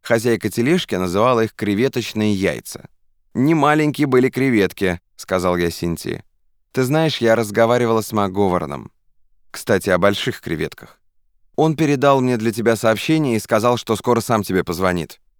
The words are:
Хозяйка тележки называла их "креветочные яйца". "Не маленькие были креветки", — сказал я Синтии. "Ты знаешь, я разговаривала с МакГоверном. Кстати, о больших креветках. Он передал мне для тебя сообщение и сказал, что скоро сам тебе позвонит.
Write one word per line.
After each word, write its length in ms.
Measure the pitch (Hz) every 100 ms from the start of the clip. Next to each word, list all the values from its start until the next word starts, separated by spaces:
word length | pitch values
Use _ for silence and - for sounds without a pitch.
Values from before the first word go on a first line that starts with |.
Хозяйка 480 | - 113 120 113 107
тележки 460 | - 123 175 - 95
называла 480 | 92 95 120 120
их 120 | 110 -
"креветочные 760 | 104 101 131 - 113 107 107
яйца". 540 | 98 95 60 - - - _ _ _ _
"Не 220 | - 139 160
маленькие 500 | 143 151 151 135 143
были 240 | 127 127
креветки", — 720 | 123 135 113 92 - 95 87 _ -
сказал 420 | - 92 90 87
я 140 | 85
Синтии. 520 | - 85 82 - - _ _ _ _ _
"Ты 120 | 131
знаешь, 340 | 127 156 160 -
я 180 | 117 113
разговаривала 640 | 107 104 113 123 117 110
с 100 | 104
МакГоверном. 800 | 107 101 92 101 90 78 71 - _ _ _ _ _ _
Кстати, 400 | - - 98 98
о 80 | 90
больших 420 | 101 101 - -
креветках. 600 | - 80 80 - - _ _ _ _ _ _ -
Он 200 | 156 147
передал 460 | 151 143 143 139
мне 160 | 127 120
для 140 | 113
тебя 240 | 110 113 110
сообщение 600 | 117 107 - 160 147 113
и 20 |
сказал, 380 | - 110 120 123
что 180 | - 107
скоро 260 | - 120
сам 220 | - 113
тебе 200 | 95 92
позвонит. 560 | 85 85 92 87 78 - _